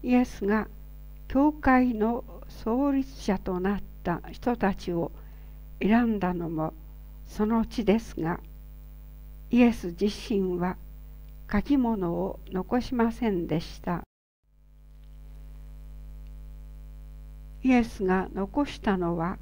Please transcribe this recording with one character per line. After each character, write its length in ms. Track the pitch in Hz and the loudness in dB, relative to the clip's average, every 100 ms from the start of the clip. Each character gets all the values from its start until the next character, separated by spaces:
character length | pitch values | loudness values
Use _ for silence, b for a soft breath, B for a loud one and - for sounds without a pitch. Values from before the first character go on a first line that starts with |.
イ 140 | 247 | 6
エ 100 | 247 | 4
ス 220 | 247 - 196 | 4 0 2
が 220 | 214 208 - - - - - - | 2 0 -8 -16 -14 -14 -14 -2
教 260 | 262 285 | 4 4
会 400 | 302 - 254 254 | 4 6 6 6
の 320 | 220 214 240 - 175 - | 4 2 0 -4 -14 -14
創 440 | - - 240 285 | -6 0 2 4
立 280 | 269 262 - | 2 0 -4
者 180 | - 185 | 0 0
と 200 | - 185 | 0 0
な 200 | 185 202 | 0 0
っ 40 | - - | -4 -8
た 180 | - 170 - | -4 -4 -4
人 260 | - - 240 | -4 -2 2
た 160 | 190 | 2
ち 200 | 190 - | 0 -2
を 180 | 170 165 - b b b b - - | -2 -2 -6 b b b b -14 -2
選 240 | 185 226 240 | 4 6 6
ん 120 | 214 | 2
だ 140 | 180 | 0
の 140 | 175 170 | 0 -2
も 240 | 160 156 - - - - - - | -2 -2 -4 -16 -16 -16 -16 -14
そ 180 | - | 0
の 220 | 214 226 220 | 2 4 2
地 180 | - | 0
で 140 | 202 226 | 4 4
す 160 | - - | 2 -4
が、 200 | 160 175 - - - - - - - - - - - | -2 -2 -6 -16 -16 -16 -16 -16 -16 -16 -16 -14 2
イ 120 | 240 | 8
エ 100 | 240 | 8
ス 160 | 226 180 170 | 6 -4 0
自 40 | 208 | 0
身 540 | - - 202 185 180 | 0 0 2 2 2
は 160 | 180 185 - - - - - - - | 0 -2 -10 -14 -14 -14 -14 -14 0
書 120 | 104 | 0
き 140 | - 285 | 4 4
物 360 | 240 226 175 | 6 2 2
を 260 | 175 190 - - | 0 -2 -4 -6
残 280 | 185 185 247 | -4 0 0
し 140 | 233 | 2
ま 160 | 247 233 | 2 2
せ 180 | 226 233 | 2 0
ん 200 | 190 170 | 2 2
で 120 | 156 | 0
し 200 | - - | -2 -8
た。 240 | - 175 - _ _ _ _ _ - - - - - - - - - - - - - - - - 254 247 254 247 247 247 254 - - - - - - - | -4 -4 -4 _ _ _ _ _ -20 -20 -20 -20 -18 -16 -16 -14 -14 -14 -14 -14 -12 -12 -12 -12 -12 -12 -12 -14 -14 -14 -14 -14 -14 -14 -14 -16 -14 -4
イ 100 | 254 | 4
エ 100 | 254 | 6
ス 220 | 233 - | 4 0
が 240 | 190 185 185 | 2 2 0
残 340 | - 196 - 285 | -4 -2 0 -2
し 140 | - | 0
た 160 | - 190 | 0 2
の 200 | 175 170 | 2 0
は 200 | 165 190 | -2 -4